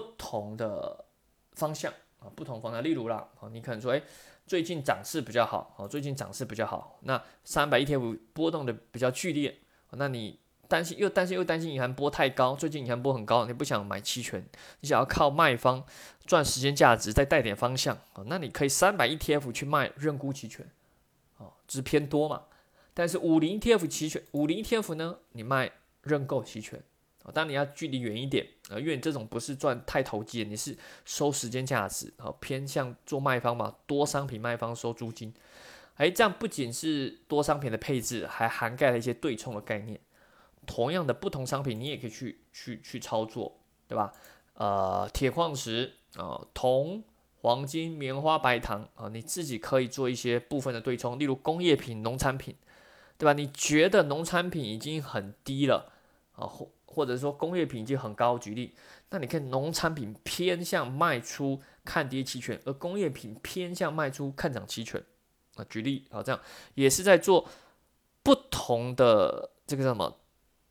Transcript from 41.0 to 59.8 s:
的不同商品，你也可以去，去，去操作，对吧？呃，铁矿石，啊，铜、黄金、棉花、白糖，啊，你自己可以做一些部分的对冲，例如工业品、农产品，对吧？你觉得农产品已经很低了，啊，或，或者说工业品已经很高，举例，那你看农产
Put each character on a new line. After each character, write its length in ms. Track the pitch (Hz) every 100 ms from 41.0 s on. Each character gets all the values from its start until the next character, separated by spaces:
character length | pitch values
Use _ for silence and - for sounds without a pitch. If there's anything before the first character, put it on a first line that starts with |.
| 147
的 80 |
不 160 | 120 196
同 160 | 139 127
商 160 | 139
品， 160 | 139 110
你 120 | 135
也 80 | 139
可 100 | 123
以 20 |
去， 300 | - 123 - _
去， 260 | - - 113
去 160 | - 127
操 280 | - 113 110
作， 340 | 123 104 - _ _ _
对 120 | 110
吧？ 160 | 101 - - - _
呃， 560 | _ 101 101 95 95 98
铁 160 | - 135
矿 240 | 127 170
石， 380 | 139 117 113 127 - _ -
啊， 240 | 87 64 -
铜、 500 | - 127 131 151 208 220 _ _ _
黄 260 | 117 123 139
金、 240 | 160 165 160
棉 240 | 135 135
花、 180 | 156 156
白 180 | 127 120
糖， 300 | - 104 110 -
啊， 140 | 104
你 120 | 113
自 220 | 117 180
己 160 | 156 113
可 220 | - 135
以 80 | 123
做 200 | - 131
一 60 | 123
些 240 | 123 120
部 220 | - 147
分 120 | 131
的 60 | 117
对 160 | 123 123
冲， 240 | 123 123
例 60 | 147
如 100 | 131
工 260 | - 165
业 140 | 180 143
品、 260 | - 113
农 160 | 113 131
产 200 | 139 135
品， 180 | - - _ - - - - _
对 80 | 151
吧？ 80 |
你 120 | 143 143
觉 380 | - - 151 175
得 140 | 208
农 200 | 151 143
产 260 | 165 175 180
品 140 | 165
已 140 | 117 110
经 260 | 139 156
很 300 | 139 113 95 -
低 220 | - 135 139
了， 260 | 110 - - _ _ _ -
啊， 100 | -
或， 240 | - - _ _
或 200 | - 135
者 120 | 123
说 120 | 143
工 280 | 143 165 180
业 80 | 151
品 160 | 123
已 40 | 110
经 140 | 135
很 160 | 131 104
高， 240 | 120 123
举 140 | 104 110
例， 180 | 123 - - - _
那 100 | 190
你 80 | 127
看 220 | 165 135
农 200 | 131 147
产 240 | 160